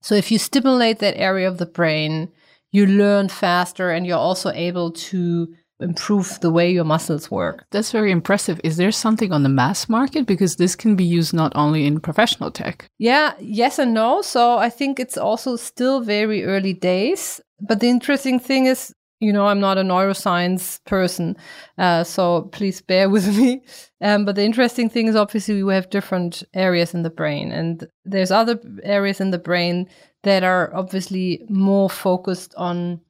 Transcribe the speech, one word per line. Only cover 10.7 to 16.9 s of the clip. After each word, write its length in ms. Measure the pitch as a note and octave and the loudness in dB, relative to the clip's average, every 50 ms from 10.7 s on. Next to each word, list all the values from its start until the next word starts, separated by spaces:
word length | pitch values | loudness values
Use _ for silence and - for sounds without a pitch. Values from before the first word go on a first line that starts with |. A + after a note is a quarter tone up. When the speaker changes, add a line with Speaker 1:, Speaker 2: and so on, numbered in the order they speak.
| F3+ | 0
Speaker 2:
can 200 | - - A3+ G#3 | 0 2 2 2
be 80 | F#3 F#3 | 4 2
used 300 | E3+ E3+ E3+ E3 D#3 - | 2 2 2 0 0 0
not 180 | E3+ D#3+ D3 - | 0 0 0 0
only 320 | - D3 D3 D#3 D#3 D3 | 0 2 2 2 2 2
in 140 | C#3+ D3 D#3 | 0 0 -2
professional 500 | - - D#3 - A3 A#3+ - - - - | -2 -4 0 2 2 2 2 -4 -6 -10
tech. 380 | - - - - - _ - _ _ _ | -8 -8 -8 -8 -8 _ -14 _ _ _
Speaker 1:
Yeah, 340 | G#3 A#3 B3+ D4 D4+ D4 - - | 0 2 4 4 2 2 -2 -6
yes 380 | - - G#3 G#3 A#3 C#4 C#4+ - | -10 -8 -2 0 0 0 2 0
and 140 | C#4+ B3 A3+ | 0 2 2
no. 300 | A3 A3 A#3 C#4 F#4+ G4 | 2 2 2 2 0 0
So 340 | - - B3 A#3+ A#3+ A#3+ A3 | -2 0 2 4 4 4 2
I 120 | G3+ A#3 | 2 0
think 280 | A#3 - C#4+ C#4 C#4 C4 | -2 -2 -4 -4 -2 -4
it's 180 | B3+ B3 - - | -6 -6 -6 -4
also 380 | - F#3+ G#3+ A#3 - C4+ B3 | -2 -2 -2 -2 -2 -6 -6
still 440 | A3+ - - _ - B3 B3+ C4+ C4+ | -6 -8 -12 _ -2 0 0 0 0
very 440 | A#3+ A3 G#3 G#3 G#3 G#3+ G#3+ G3+ - | 0 -2 -2 0 0 0 -2 -2 -2
early 280 | - G3 G3 F#3+ G3 F#3 | -2 -2 -2 -2 -2 -4
days. 680 | - - F#3 | -2 -2 0